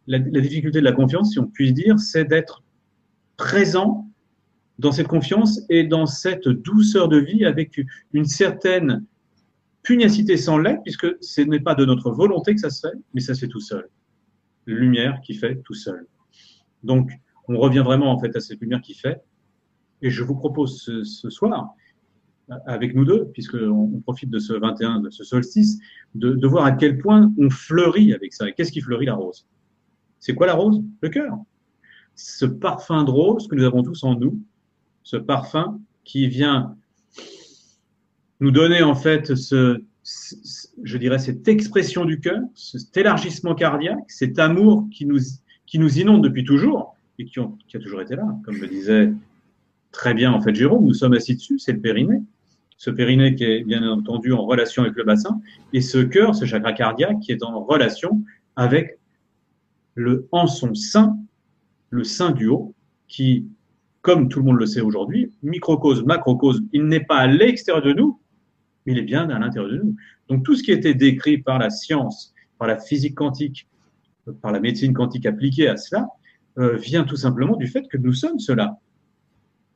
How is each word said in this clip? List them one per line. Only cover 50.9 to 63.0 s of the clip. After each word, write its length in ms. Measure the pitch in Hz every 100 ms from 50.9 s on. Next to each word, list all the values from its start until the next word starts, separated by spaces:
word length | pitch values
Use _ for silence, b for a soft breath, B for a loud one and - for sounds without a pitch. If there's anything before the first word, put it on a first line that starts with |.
sommes 180 | - 131
assis 240 | 123 - 123
dessus, 220 | - 139
c'est 140 | -
le 80 | 113
périnée. 420 | 113 107 151 254 - _ _ _ _ _
Ce 140 | -
périnée 440 | 113 120 131 135
qui 100 | 131
est, 180 | 117 110
bien 240 | 107 113 113
entendu, 440 | 107 107 117 120
en 120 | 123
relation 380 | 104 123 117 -
avec 140 | 117 107
le 80 |
bassin, 360 | 110 107 185 226 B B B
et 80 | 131
ce 180 | 127 131
cœur, 360 | 123 190 220
ce 120 | 208 151
chakra 260 | 110 110
cardiaque 480 | 110 113 113 175 208
qui 100 | -
est 140 | 113
en 180 | 117 110
relation 600 | 101 147 117 - 175 214 214 B _ -
avec 420 | 123 139 160 - _ _ _ _ _ _ _ _ _
le, 320 | - 120 127 -
en 140 | 175 170
son 280 | - 123
sein, 420 | 107 - 208 214 - - _ _ _ _ _ _
le 120 | 123
sein 300 | 110 - 180
du 160 | 139 110
haut, 260 | 147 - - _ _